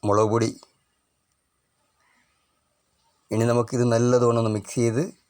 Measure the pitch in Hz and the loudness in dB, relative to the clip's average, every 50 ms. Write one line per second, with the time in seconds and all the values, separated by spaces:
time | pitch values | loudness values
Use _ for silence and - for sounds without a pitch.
0 | - - 104 104 110 107 107 117 113 - - - - _ _ _ _ _ _ _ | 0 2 2 2 2 2 2 0 0 -2 -6 -12 -20 _ _ _ _ _ _ _
1 | _ _ _ _ _ _ _ _ _ _ _ _ _ _ _ _ _ _ _ _ | _ _ _ _ _ _ _ _ _ _ _ _ _ _ _ _ _ _ _ _
2 | _ _ _ _ _ _ _ _ _ _ _ _ _ _ _ _ _ _ _ _ | _ _ _ _ _ _ _ _ _ _ _ _ _ _ _ _ _ _ _ _
3 | _ _ _ _ _ _ - 110 113 120 120 120 117 110 - 123 123 123 113 113 | _ _ _ _ _ _ -2 -2 0 0 0 0 -2 -2 -2 -2 0 2 2 2
4 | 120 120 123 123 120 120 117 117 117 110 107 104 101 - - - 120 117 110 123 | 2 2 2 2 2 2 2 0 0 -2 -4 -4 -8 -8 -4 -2 -2 0 0 -2
5 | 165 214 - _ _ | -6 -6 -10 _ _